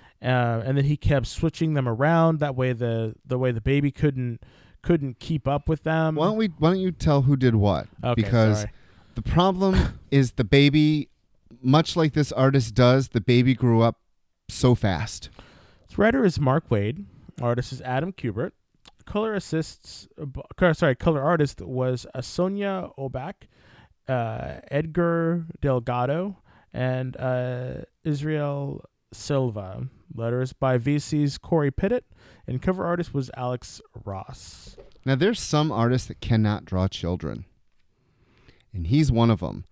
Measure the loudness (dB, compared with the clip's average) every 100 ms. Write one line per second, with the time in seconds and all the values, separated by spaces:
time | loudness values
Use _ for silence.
0 | -20 _ -2 0 0 -2 -2 0 0 0
1 | 2 0 0 -2 -4 0 -2 0 -2 0
2 | 2 4 4 2 -2 -2 -2 0 -2 -2
3 | -4 -8 -6 -2 0 -2 0 2 0 0
4 | 0 0 -4 -8 -14 _ _ _ 0 0
5 | 0 -8 -6 -4 -2 -2 -2 -2 0 0
6 | 0 2 0 2 -2 2 2 2 0 -2
7 | 2 4 4 4 4 4 4 2 -4 -6
8 | -2 0 2 4 4 2 -2 -12 -20 -20
9 | _ -10 0 2 2 2 2 2 0 -4
10 | -2 2 2 0 2 6 6 6 4 2
11 | -4 _ _ _ _ -6 4 4 4 0
12 | 0 0 0 2 4 4 0 4 6 6
13 | 2 -2 2 4 4 2 4 4 4 0
14 | _ _ _ _ -14 0 4 4 2 -2
15 | -6 -10 -16 -20 -20 _ _ _ _ 0
16 | 2 4 0 2 0 0 0 -2 -2 -6
17 | -12 -20 -20 -6 -2 -2 -4 -10 -6 -4
18 | -4 -8 -8 -6 -8 -10 _ _ -20 _
19 | -8 -6 -4 -6 -4 -6 -6 -12 -20 -20
20 | -20 -16 -14 -14 -16 0 2 4 2 2
21 | 0 0 2 2 0 -2 -8 -4 -2 -4
22 | -6 -12 -8 -4 -2 -2 -4 -6 -8 -10
23 | -10 -8 -10 -14 -20 _ _ -20 _ _
24 | -6 -4 -2 -6 -10 -12 -6 -4 -2 0
25 | 0 0 0 -2 -6 -4 0 0 -2 -2
26 | -2 -2 -4 -10 _ _ _ -6 -4 -4
27 | -6 -6 -4 -2 -4 -6 -8 -10 -14 _
28 | -4 -4 -2 -4 -4 -4 -8 -10 -14 _
29 | _ -18 -2 0 0 -4 -10 -10 -12 -14
30 | _ -8 -4 -2 -4 -2 0 2 2 -2
31 | -2 -2 -2 -4 -2 0 0 -2 -2 -2
32 | -4 -20 -20 -18 -8 -4 -2 -2 -2 -2
33 | -4 -4 -6 -8 -6 -6 -10 -20 -20 -16
34 | -12 -12 -12 -16 -18 -20 -20 -20 -20 -10
35 | -2 2 2 0 0 2 2 2 0 0
36 | -4 -10 0 2 2 0 -2 -2 -2 -2
37 | -4 -4 -6 -10 -14 _ _ _ _ _
38 | _ _ _ _ _ _ _ -8 2 4
39 | 4 4 4 4 -2 -8 -14